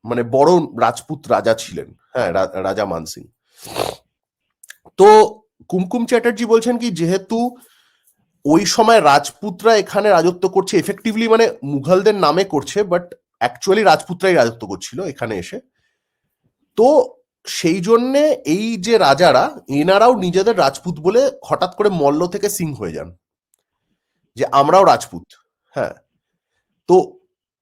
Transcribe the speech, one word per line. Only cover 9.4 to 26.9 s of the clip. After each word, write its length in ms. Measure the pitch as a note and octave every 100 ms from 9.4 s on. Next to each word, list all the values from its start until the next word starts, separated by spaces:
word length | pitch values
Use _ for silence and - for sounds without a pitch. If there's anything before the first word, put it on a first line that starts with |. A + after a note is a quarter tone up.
| G#3 F3+ A3 G#3+
এখানে 340 | G3 G#3 G#3
রাজত্ব 380 | F3 E3+ F3+ F#3+
করছে, 300 | F#3+ F#3+ G3
effectively 520 | F3 G3+ A3+ A3 A3+
মানে 200 | A3 A3+ -
মুঘলদের 500 | C#3 C#3+ C#3+ F#3 G3+
নামে 300 | G#3 D#3 E3
করছে, 380 | F#3+ D3 C3+ G3+
but 200 | G3+ F3 F3+ - _ -
actually 440 | A#2+ - G3 G3
রাজপুতরাই 500 | G3 - - F3 F#3+
রাজত্ব 340 | E3 A#2 A#2 G2
করছিল 340 | F#2+ - B2+
এখানে 360 | F#3 C3 A#2 G2
এসে। 220 | - A#3 - _ _ _ _ _ _ _ _ _ _ -
তো 380 | A#3+ D4+ - _ _ _ -
সেই 340 | - E3 F#3
জন্যে 600 | F3 A#3 B3 C#4 D4+ -
এই 320 | C#3+ F3 A3 A3+
যে 220 | F3+ A3+
রাজারা, 600 | D3+ C#3 E3+ B2+ A#3+ C#4 -
এনারাও 460 | C#3+ E3 G3 A#3
নিজেদের 440 | B3 F3+ F#3 G3 G3
রাজপুত 420 | C#3 - F3 D3+
বলে 300 | D#3+ A3+ C#4 -
হঠাৎ 320 | - D#3 F3+ -
করে 120 | G#3
মল্ল 380 | F3 C#3+ D3+ F3
থেকে 220 | G3 G3+
সিং 260 | - E3
হয়ে 180 | A#2 F#2
যান, 240 | D#2 E2 F2+ _ _ _ _ _ _ _ _ _ _ _ A2+
যে 80 | C3+
আমরাও 320 | C#3 C#3+ F#3
রাজপুত। 380 | F#3 A#2 - E2+ - _ _ _ _
হ্যাঁ, 180 | C#3+ G#2 - _ _ _ _ _ _ _ _
তো 300 | -